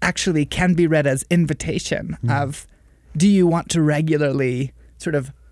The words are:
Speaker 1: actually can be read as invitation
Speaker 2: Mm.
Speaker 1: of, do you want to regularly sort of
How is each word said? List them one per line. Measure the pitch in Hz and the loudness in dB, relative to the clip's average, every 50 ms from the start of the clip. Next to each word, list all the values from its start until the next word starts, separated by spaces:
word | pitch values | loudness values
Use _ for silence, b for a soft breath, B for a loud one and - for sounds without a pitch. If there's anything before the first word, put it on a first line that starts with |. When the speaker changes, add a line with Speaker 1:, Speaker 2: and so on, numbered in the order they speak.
Speaker 1:
actually | - 180 175 - - 190 165 151 147 | -4 -4 -4 -2 -2 0 0 0 0
can | - - - 180 180 175 | -2 0 0 2 2 4
be | 165 170 156 | 4 2 4
read | 160 151 143 143 | 2 2 2 2
as | 135 139 - - | 0 -2 -2 0
invitation | 175 175 165 143 143 - - 160 - - - - - - 165 175 156 - - | 2 2 2 0 -2 -4 -6 -6 -6 -6 -4 -4 -6 -6 -6 -8 -10 -6 -2
Speaker 2:
Mm. | 117 123 143 143 | -2 0 0 -2
Speaker 1:
of, | 139 147 - - b b b b b b b b b - | -4 -6 -12 -16 b b b b b b b b b -2
do | 156 180 208 | 2 2 4
you | 202 190 180 170 | 4 4 4 4
want | 165 170 - - | 2 0 -2 -2
to | - 170 | 0 0
regularly | 151 151 147 147 160 160 156 147 147 139 135 139 135 127 123 123 135 127 - b b b b - | 2 2 2 0 0 0 0 0 0 0 0 -2 -2 -2 -2 -4 -6 -8 -10 b b b b -10
sort | - - 131 | -6 -4 -4
of | 143 131 139 - b b b | -4 -4 -6 -12 b b b